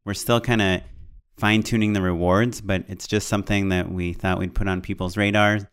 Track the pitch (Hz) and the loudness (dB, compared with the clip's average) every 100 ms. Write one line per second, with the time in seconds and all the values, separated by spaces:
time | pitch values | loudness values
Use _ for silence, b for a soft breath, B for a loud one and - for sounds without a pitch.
0 | 101 98 - 117 120 113 95 90 - - | -8 -4 2 2 4 2 2 0 -4 -18
1 | - - _ - 104 110 107 117 107 104 | -20 -20 _ -2 2 2 2 0 2 2
2 | 92 85 87 95 120 113 101 92 - 92 | 0 2 4 4 2 -2 -4 -4 -4 -12
3 | - 107 - 101 98 101 98 92 90 90 | -2 -2 0 -2 0 0 2 0 -2 -4
4 | 87 82 95 92 92 - 98 92 - 92 | -4 -4 -2 -2 -2 -2 -2 -2 -6 -6
5 | 90 104 101 104 104 104 98 | -4 0 2 4 4 2 -4